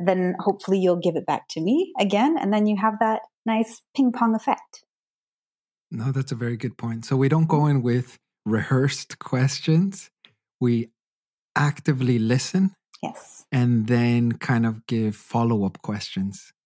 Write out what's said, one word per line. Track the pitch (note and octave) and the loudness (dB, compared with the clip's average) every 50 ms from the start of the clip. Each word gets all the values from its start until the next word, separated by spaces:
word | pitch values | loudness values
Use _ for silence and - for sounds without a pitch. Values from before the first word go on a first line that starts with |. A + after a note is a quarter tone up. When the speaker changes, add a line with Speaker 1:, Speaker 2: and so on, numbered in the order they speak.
| F3 | 0
Speaker 1:
then | F#3 F#3 F#3 F3+ F3+ F3+ - | 0 0 2 0 -2 -2 -2
hopefully | - G3+ F#3+ - - - F#3+ G3 | -2 -2 -2 -2 -2 -2 0 2
you'll | F#3 F3+ F3 F3 | 2 2 2 2
give | D#3+ F3+ E3 | 0 -2 -2
it | D#3 F3 | -2 -2
back | - D3 - - _ | -2 -4 -4 -6 _
to | - E3 | -8 -4
me | D#3+ F#3 B3 D#4+ F#4+ E4+ - - | -2 0 0 0 0 -2 -4 -4
again. | G3+ G3 G3 G3+ A#3+ D4 E4 - | -2 0 2 2 2 2 0 0
And | - G3 | 0 0
then | G#3 G#3+ G#3 | 0 2 2
you | G#3 G#3+ | 0 0
have | F#3+ G3+ A3 G#3+ G#3+ | 0 0 -2 0 0
that | A3+ A3 A3 - - - _ _ _ | 0 0 0 -4 -6 -12 _ _ _
nice | A#3 A3 A3 A3+ A3 - - _ _ _ | -2 -2 0 -2 -4 -6 -12 _ _ _
ping | - C4+ B3 | 0 0 0
pong | A#3 - A#3 A#3 A3 | 2 2 0 0 0
effect. | A3 - - - - - _ - - _ _ _ _ _ _ _ _ _ _ _ _ _ _ _ _ _ _ _ _ _ _ | 0 -2 -2 -4 -4 -6 _ -20 -20 _ _ _ _ _ _ _ _ _ _ _ _ _ _ _ _ _ _ _ _ _ _
Speaker 2:
No, | E3 A#2+ A2+ C3 | -10 -6 -4 -2
that's | C3 C3+ C3 - | -2 -2 -4 -4
a | C3 | -6
very | A2+ A#2+ A#2 A#2+ | -6 -4 -6 -4
good | G#2+ - B2 - - | -4 -6 -8 -8 -8
point. | - A#2 A2+ A2+ A2+ | -8 -6 -6 -6 -4
So | - C3+ | -2 0
we | C3 C3+ C#3 | 2 4 4
don't | D3+ D#3+ D#3+ D#3+ | 4 4 4 4
go | D#3 D3 D3 | 4 4 4
in | D3 C#3+ C3+ | 4 2 2
with | A#2+ B2 A#2+ B2 B2 - - _ _ _ _ _ _ | 2 2 0 0 0 -4 -14 _ _ _ _ _ _
rehearsed | G#2 A2 A2 - - C3+ B2+ C3+ C#3 - - - - - - | -2 0 0 0 2 2 2 2 2 0 -4 -8 -12 -12 -14
questions. | - - - B2+ C3 C#3 - - - - D#3+ E3 F#3+ G3 G3 - - - _ _ _ - _ _ _ _ _ _ | -6 -4 0 2 2 2 0 -2 0 2 4 4 4 2 -2 -8 -16 -20 _ _ _ -20 _ _ _ _ _ _
We | B2 A#2+ A#2+ A2+ A2+ - _ _ _ _ _ _ _ _ _ _ _ _ _ | 0 2 2 0 -2 -4 _ _ _ _ _ _ _ _ _ _ _ _ _
actively | - D3 D3 C#3 - - - C#3+ B2+ B2+ B2 B2 A#2 | 0 0 0 -2 -2 -2 -2 0 2 2 2 2 2
listen. | A2 A2+ B2 B2+ - - - F#3+ F#3+ F#3+ - _ _ _ - - | 2 2 2 0 0 0 0 2 2 2 0 _ _ _ -16 -10
Speaker 1:
Yes. | - - - - - - - - - _ | -10 -10 -10 -10 -12 -12 -12 -12 -10 _
Speaker 2:
And | - B2+ B2 A#2+ A#2+ A2+ A2 | 0 2 2 4 2 2 2
then | A2+ B2 A#2+ A#2+ A#2+ A#2+ A#2+ A#2+ A#2 | 2 2 2 2 2 2 2 2 0
kind | A#2 - - - B2+ A#2 A2+ | -2 -2 -2 0 0 2 2
of | A2+ A2 A2+ - | 0 -2 -4 -6
give | - A#2+ A2+ A2 G#2+ G#2 | -4 -2 0 0 -2 -4
follow-up | - - - - A#2 A#2 A#2 A#2 G#2+ G2 F#2+ - - | -6 -10 -4 -2 0 2 2 2 2 0 -2 -4 -6
questions. | - - G#2 G#2 - - - F#2+ F#2+ G2 G2 - - - _ _ _ | -8 -8 -8 -8 -8 -8 -6 -4 -4 -4 -6 -10 -18 -20 _ _ _